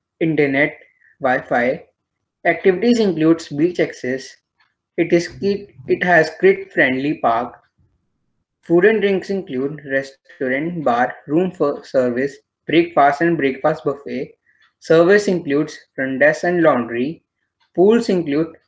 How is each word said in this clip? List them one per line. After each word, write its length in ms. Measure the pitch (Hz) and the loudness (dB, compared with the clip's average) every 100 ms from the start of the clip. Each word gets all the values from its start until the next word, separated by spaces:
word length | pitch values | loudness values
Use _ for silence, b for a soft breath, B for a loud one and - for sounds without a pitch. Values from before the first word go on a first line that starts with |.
| _ - | _ -4
internet, 580 | 165 151 143 135 151 - b b b _ | -2 0 0 0 -2 -4 b b b _
Wi-Fi. 640 | 135 131 - 123 120 143 - _ _ _ _ _ | -2 -2 -2 -2 -2 -4 -10 _ _ _ _ _
Activities 540 | 175 165 196 180 240 240 | -2 0 0 2 2 2
includes 520 | 202 156 156 165 - | 0 2 2 0 -2
beach 280 | 143 175 175 | -2 -2 0
access. 560 | 156 - 127 131 - - _ _ _ _ _ - | -4 -4 -6 -6 -10 -20 _ _ _ _ _ -4
It 160 | 165 | 0
is 140 | 175 170 | 0 0
kid-, 480 | - 196 202 - - - | -4 -4 -4 -8 -10 -4
it 160 | 180 | -2
has 260 | 180 170 160 - | 2 2 2 2
kid-friendly 720 | 190 190 - 180 139 131 143 | 2 2 -2 -2 0 0 -4
park. 460 | 160 123 117 123 - _ _ _ _ _ _ _ _ _ _ | -2 0 0 -4 -12 _ _ _ _ _ _ _ _ _ _
Food 220 | - 170 | 0 4
and 160 | 196 220 | 4 2
drinks 280 | 202 190 - | 0 -2 -4
include 540 | 196 - 131 139 151 147 | -8 -6 -6 -6 -8 -6
restaurant, 960 | 135 135 - _ - 131 135 160 175 | -4 -6 -12 _ -8 -4 -4 -4 -4
bar, 280 | 139 120 131 - - | -2 0 -2 -4 -4
room 240 | 151 185 | -2 -2
for 320 | - 143 - | -2 -4 -4
service, 540 | - 135 127 120 139 - _ _ - | -4 -2 0 -2 -4 -8 _ _ -2
breakfast 520 | 160 170 - 143 143 | 0 2 2 2 2
and 160 | 170 160 | 0 0
breakfast 460 | 135 127 151 156 | -2 -2 -4 -2
buffet. 540 | 143 135 127 123 160 _ _ _ _ _ | -4 -6 -8 -10 -10 _ _ _ _ _
Service 480 | - 165 170 202 208 | 2 4 6 4 2
includes 500 | 180 147 143 156 - _ - | -2 -2 -2 -2 -8 _ -8
front 240 | 135 131 | -6 2
desk 240 | 143 156 | 2 2
and 180 | 175 175 | -2 2
laundry. 600 | 160 127 113 120 135 165 _ _ _ _ _ | 2 2 -2 -4 -6 -8 _ _ _ _ _
Pools 340 | - 196 233 233 | 2 4 4 2
include 460 | 185 156 143 165 - | -2 -2 -4 -4 -8